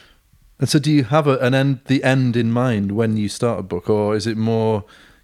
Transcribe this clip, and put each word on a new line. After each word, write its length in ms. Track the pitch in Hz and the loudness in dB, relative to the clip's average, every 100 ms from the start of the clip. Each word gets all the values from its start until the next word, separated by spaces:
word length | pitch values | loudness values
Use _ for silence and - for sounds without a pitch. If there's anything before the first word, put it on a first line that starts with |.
| - _ _ _ _ - | -20 _ _ _ _ -6
And 80 | 135 | 0
so 120 | 151 | 0
do 120 | 139 | 2
you 120 | 147 | 2
have 240 | 110 151 147 | 2 2 2
a, 100 | 131 | 2
an 160 | 123 | 2
end, 280 | 135 139 131 - | 2 0 -2 -2
the 180 | 131 | 0
end 320 | 131 131 127 117 | 2 2 0 0
in 160 | 117 | 0
mind 420 | 120 127 107 101 | 0 0 0 -2
when 220 | 104 113 110 | -2 0 -2
you 140 | 101 | -4
start 300 | - 120 95 | -2 -4 -4
a 40 | |
book, 260 | 95 87 - | -6 -6 0
or 260 | 107 104 107 | 0 0 -2
is 100 | 107 | -2
it 120 | 110 | -2
more 480 | 110 113 110 107 - - - _ | 0 0 0 -2 -4 -18 -20 _